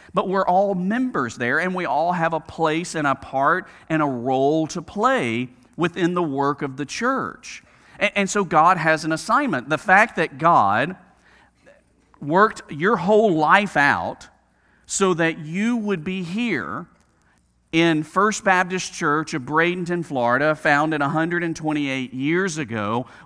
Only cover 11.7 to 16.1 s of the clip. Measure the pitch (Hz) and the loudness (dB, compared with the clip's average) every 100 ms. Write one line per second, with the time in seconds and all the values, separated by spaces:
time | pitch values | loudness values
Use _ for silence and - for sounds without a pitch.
11.7 | _ _ _ _ - 143 175 220 - - | _ _ _ _ -12 0 4 4 2 -12
12.7 | 143 185 208 175 214 220 156 151 190 202 | -2 0 0 4 4 4 4 6 4 4
13.7 | 151 143 95 92 - - _ _ _ _ | 2 2 2 -2 -8 -18 _ _ _ _
14.7 | _ - - 190 170 165 160 151 175 226 | _ -10 -2 0 2 0 -2 -8 -4 -2
15.7 | 240 208 190 151 | -2 -2 -4 -4